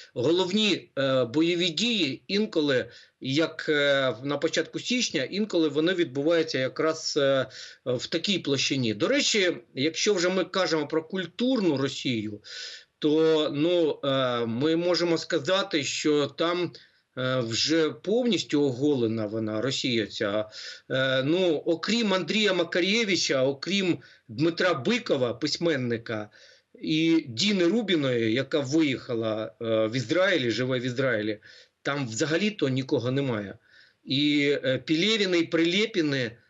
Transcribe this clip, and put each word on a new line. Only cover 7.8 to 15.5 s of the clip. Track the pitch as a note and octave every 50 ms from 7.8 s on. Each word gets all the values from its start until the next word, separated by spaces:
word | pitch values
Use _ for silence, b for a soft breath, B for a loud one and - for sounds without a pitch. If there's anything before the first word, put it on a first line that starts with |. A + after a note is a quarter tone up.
| B
в | B2+ B2 B2 -
такій | - - E3 E3 G#3 G3 E3+
площині. | F3 D3 C#3 C3 - - D3 C3+ B2 A2 G#2
До | G#2 D#3
речі, | G#3 C4 C#4+ B3 - - G#3+ F#3 F3+ D3 A#2+ - _ -
якщо | C3+ C3+ D#3+ E3 - - G#3+ G#3
вже | F3+ E3+ F3+
ми | F#3 F#3+ F3
кажемо | F3+ - F#3+ F3+ D#3 E3 D#3 D3
про | C#3 D#3+ D#3+ D#3+
культурну | - - F#3+ F3 - - - A#3+ B3+ C4+ A3+ F#3+ E3+ C#3+
Росію, | C3 C3+ C3 C3 - - C#3 B2 A2 G#2 G#2+ G#2 - B B B B B B B B B B B -
то, | - D3+ D3 D#3+ D#3+ D#3+ D#3+ D#3 D3+ C3+ C#3+
ну, | C#3+ D3+ F3 F3+ F3 E3 D3 - - -
е, | C#3 C3+ C3+ C3 B2 A#2+ A#2+ A#2+
ми | A2+ A2+ A#2+ C#3+ D#3+ E3
можемо | E3+ F3 F3+ F3 E3 F3 F3 E3
сказати, | D#3+ - - F3+ D#3+ C3+ D3+